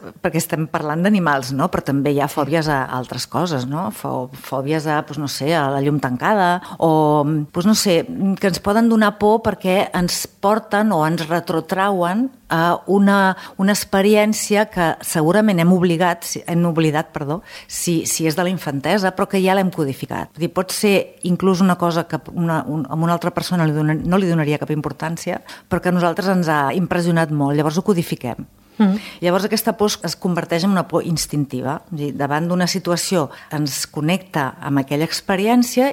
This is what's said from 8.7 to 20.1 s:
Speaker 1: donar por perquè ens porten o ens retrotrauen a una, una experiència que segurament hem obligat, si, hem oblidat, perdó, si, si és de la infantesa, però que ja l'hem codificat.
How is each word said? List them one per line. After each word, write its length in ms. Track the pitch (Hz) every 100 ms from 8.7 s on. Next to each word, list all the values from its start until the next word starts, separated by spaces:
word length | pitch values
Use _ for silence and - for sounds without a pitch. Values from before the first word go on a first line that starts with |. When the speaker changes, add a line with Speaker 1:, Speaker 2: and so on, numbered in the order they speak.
| 214 233
Speaker 1:
donar 280 | 220 208 208
por 240 | 208 220
perquè 480 | 220 190 185 185 -
ens 360 | 180 175 - -
porten 640 | _ 196 220 214 202 214
o 80 | 175 156
ens 200 | 165 156
retrotrauen 1000 | 170 170 160 160 190 196 190 175 202 262 - -
a 300 | 165 170 - -
una, 500 | 202 202 202 190 185 - -
una 160 | 196
experiència 880 | 202 - 196 202 214 214 214 - 208 214
que 220 | 185 165 -
segurament 580 | - 170 156 202 214 175
hem 120 | 170
obligat, 500 | 185 175 165 180 175 -
si, 160 | - -
hem 160 | 170 170
oblidat, 460 | 160 156 147 160
perdó, 280 | 156 143 175 - - -
si, 380 | - - 165 -
si 180 | - 160
és 100 | 156
de 80 |
la 60 | 180
infantesa, 600 | 180 156 139 147 202 190
però 140 | 185 196
que 120 | 196
ja 100 | 185
l'hem 160 | 196 185
codificat. 600 | - 139 131 -